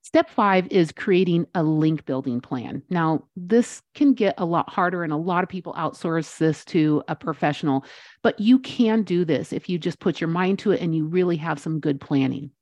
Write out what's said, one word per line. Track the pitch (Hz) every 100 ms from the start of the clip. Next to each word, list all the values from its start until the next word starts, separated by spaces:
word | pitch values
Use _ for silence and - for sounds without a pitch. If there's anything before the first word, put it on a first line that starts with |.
Step | - 311 339
five | - 202 190 180
is | 196 160
creating | - - 180 180 170 -
a | 185
link | 156 156 156 156
building | - 131 135 123
plan. | - 127 113 135 -
Now, | 180 160 156 _ -
this | 175 226 233 - _
can | - 285
get | 262 196 -
a |
lot | 170 170 -
harder, | - 180 180
and | 165
a | 151
lot | 175 180
of | 185
people | 185 165
outsource | - 156 - 170 165 151 -
this | 160 151 -
to | 180 156 147 -
a |
professional, | 156 - 151 151 143 156 135 - - - _
but | 233 -
you | 214 262
can | 262 - 220 226
do | 190 175
this | 165 147 -
if | - -
you | 175
just | 175 -
put | 196 -
your | 165
mind | 170 185 196
to | 214
it | 185
and | 170
you | 160 156
really | 180 180 170
have | 165 151
some | 160 160
good | 151 139
planning. | - 143 135 131 143 _